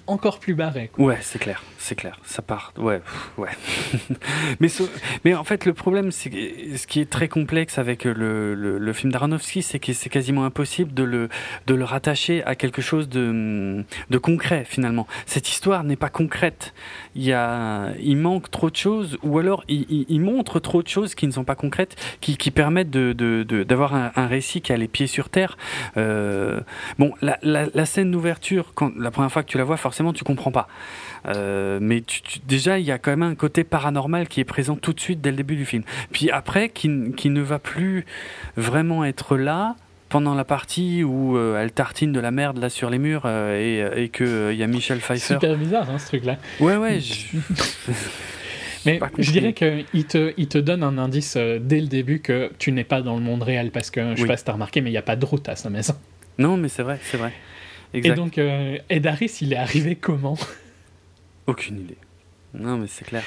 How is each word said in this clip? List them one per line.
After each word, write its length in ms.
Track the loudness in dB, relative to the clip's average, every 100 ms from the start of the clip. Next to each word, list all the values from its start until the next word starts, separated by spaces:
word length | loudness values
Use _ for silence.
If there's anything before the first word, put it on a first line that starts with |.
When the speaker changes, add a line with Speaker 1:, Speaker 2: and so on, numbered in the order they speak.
| -4
Speaker 1:
encore 320 | -2 0 -2
plus 160 | -2 -2
barré, 340 | -2 -4 -2
quoi. 100 | 4
Speaker 2:
Ouais, 140 | 4 4
c'est 180 | -2 -6
clair, 240 | -6 -8 -12 -12
c'est 180 | -8 -8
clair. 220 | -8 -12
Ça 180 | -12 -8
part, 300 | -6 -6 -8 -2
ouais, 220 | 0 0
pff, 320 | -4 -12 -10 -8
ouais. 120 | -8 -6 -6 -4 -2 -4
<laughs> 600 | -4 -6 -4 -2 -2 4
Mais 80 | 2
ce, 140 | 4 -2 -4 -8 2 4
mais 100 | 4
en 80 |
fait, 220 | 0 0 0
le 80 |
problème, 380 | 0 2 2 0
c'est 180 | -4 -6
que, 480 | -6 -6 -8 -10 -8
ce 100 | -2
qui 140 | -2
est 80 | 0
très 180 | 0 0
complexe 500 | 0 0 0 0 -2
avec 280 | -2 0 -2
le, 500 | 0 0 0 -2 -2
le, 220 | -2 0
le 160 | -2
film 180 | 0 0
d'Aronofsky, 500 | 2 0 0 -2 -4
c'est 160 | -4 -4
que 120 | -4
c'est 160 | -4 -2
quasiment 360 | 0 2 2 0
impossible 480 | -2 -2 -2 -2
de 100 | 0
le, 240 | 0 0 -2 -6 -10 -4 2
de 60 | 2
le 80 |
rattacher 580 | 2 0 0 0 0 0 0
à 100 | 0
quelque 260 | -2 -2
chose 280 | 0 0 0
de, 760 | 0 2 0 0 -2 -2 -4 -6 -10 0
de 80 | 2
concret, 460 | 2 2 2 0 0
finalement. 400 | 0 2 0 -2 -8 -4
Cette 240 | -2 -2
histoire 340 | 0 2 2
n'est 140 | 2 0
pas 120 | 0
concrète. 640 | 0 0 0 -2 -2 -12 -16 -16 -16 -12 -2
Il 80 |
y 100 | 2
a, 560 | 4 2 0 -2 -2 -4 -2
il 160 | 2 4
manque 340 | 4 0 -2
trop 200 | -2 0
de 80 | 0
choses, 400 | 0 0 -2 -4
ou 160 | 0 2
alors 260 | 2 0 0
il, 180 | -2 0
il, 160 | 0 2
il 140 | 2
montre 400 | 4 2 0 -2
trop 200 | 2 0
de 60 | 2
choses 280 | -2 -2 -2
qui 120 | -2
ne 60 |
sont 100 | 0
pas 120 | -2 -2
concrètes, 420 | -2 0 -2 -4 -12 -6
qui, 160 | -4 -2
qui 120 | 2
permettent 420 | 4 4 4 2
de, 200 | 2 2
de, 320 | 2 2 2
de, 200 | 2 2
d'avoir 300 | 4 4 4
un, 200 | 2 0 2
un 120 | 2
récit 340 | 2 0 -2
qui 100 | 0
a 60 | 0
les 100 | 0
pieds 200 | 0 0
sur 200 | -2 0
terre. 280 | 2 2 -2 -10 -8 -4 0
Euh, 640 | 0 2 0 0 -2 -2 -6 -10 -2 4
bon, 140 | 4 4
la, 160 | 0 0
la, 220 | 2 0 2
la 120 | 0 2
scène 260 | 2 2
d'ouverture, 600 | 2 0 -2 0 0 0 0
quand, 160 | 0 0
la 140 | -4
première 200 | 0 0
fois 120 | 0
que 60 | 0
tu 80 | 0
la 60 |
vois, 140 | 0 0
forcément, 360 | -2 0 0
tu 100 | 0
comprends 280 | -2 0 0
pas. 160 | 0 0 -6 -16 -14 -14 -10 -4
Euh, 520 | -2 0 0 0 0
mais 200 | 2 0
tu, 200 | -2 -8
tu, 180 | -8 -8 0
déjà, 340 | 2 4 2
il 60 | 2
y 60 |
a 60 | 0
quand 140 | 2
même 120 | 2
un 120 | 2 2
côté 280 | 0 -2
paranormal 640 | -2 0 0 0 0 -2 -2
qui 120 | -2
est 40 | -2
présent 300 | -2 -2 -2
tout 160 | -2
de 60 | -2
suite 220 | -2 0
dès 100 | 0
le 60 | 0
début 180 | -2 -2
du 100 | -2
film. 180 | -2 -4 -8 -6
Puis 180 | 0 2
après, 380 | 2 2 2 2
qui, 420 | 0 0 2 -2 0
qui 140 | 2
ne 120 | 2
va 180 | 2 -2
plus 460 | -4 -2 0 0 -4 -10 -14 -12 -8 -2
vraiment 480 | 2 2 4 2 0
être 320 | 0 0 2
là 380 | 2 0 -2 -4 -14 -20 0
pendant 260 | 2 4 2
la 80 |
partie 600 | 2 -2 -2 -2 0 2
où, 320 | 2 2 2 4
euh, 220 | 2 2
elle 100 | 0
tartine 400 | 0 -2 0 2
de 80 | 2
la 100 | 0
merde 260 | 0 0 -2
là 100 | -4
sur 200 | -2 -2
les 80 | 0
murs, 240 | 2 0 0
euh, 320 | 0 0 2 2 0 0 0
et, 60 |
et 60 | -2
que, 140 | 0
euh, 300 | 0 2 2
y 80 | 2
a 40 | 2
Michel 320 | 0 0 -2
Pfeiffer. 340 | -2 -2 0 2
Speaker 1:
Super 220 | 4 2
bizarre, 320 | 2 0 0
hein, 80 | -4
ce 100 | -2
truc-là. 300 | -2 0 -2 -4 2
Speaker 2:
Ouais, 160 | 4 4
ouais, 220 | 2 0
je 380 | -2 -8 -6 -4
Speaker 1:
<laughs> 560 | -2 0 -2 -4 -4 -4 -4 -10 -12
Speaker 2:
<laughs> 580 | -12 -12 -10 -10 -2 2
Speaker 1:
Mais 140 | 2
Speaker 2:
pas 80 | 0
Speaker 1:
je 80 | 2
Speaker 2:
compris. 160 | 4
Speaker 1:
dirais 220 | 4 4
qu'il 520 | 4 2 2 0 0 2
te, 280 | 2 2 0
il 100 | 0
te 100 | 2
donne 240 | 2 2
un 140 | 2 0
indice, 360 | 0 0 0 0
euh, 200 | 0 0
dès 200 | 2 2
le 80 | 2
début 320 | 0 0 0
que 320 | 2 0 0 -2
tu 120 | 0
n'es 100 | 0
pas 180 | 2 0
dans 140 | 2 0
le 60 |
monde 200 | 0 0
réel, 280 | 0 0 0
parce 180 | -2 -2
que, 220 | -2 0
je 40 | 2
sais 40 |
Speaker 2:
Oui. 40 | 2
Speaker 1:
pas 100 | 2
si 60 |
t'as 80 | -2
remarqué, 280 | -4 0 0
mais 100 | 0
il 20 |
y 40 | 0
a 40 |
pas 140 | 0 0
de 100 | 2
route 220 | 0 -2
à 60 | -6
sa 140 | -4
maison. 260 | -2 -2 -4 -10 -20 -6 2
Speaker 2:
Non, 200 | 2 4
mais 100 | 0
c'est 160 | -2
vrai, 160 | -4 -6
c'est 140 | -4 -4
vrai. 140 | -4 -6 -16 -20 -20 -20 -8
Speaker 1:
Et 60 | 2
Speaker 2:
Exact. 160 | 4 4
Speaker 1:
donc, 220 | 0 0
euh, 400 | 0 0 -2 -4 -2
Ed 180 | 0 2
Harris, 300 | 0 -2 -2
il 120 | -2
est 40 | 0
arrivé 380 | 2 2 2 0
comment ? 420 | -2 0 0 -4 -6 -12 -20 -20 -20 -20 _ _ -20 -8 -4
Speaker 2:
Aucune 320 | -4 -4 -8
idée. 180 | -10 -16 -20 -20 _ _ -16
Non, 240 | -8 -4 -4
mais 100 | -4
c'est 160 | -10 -8
clair. 180 | -8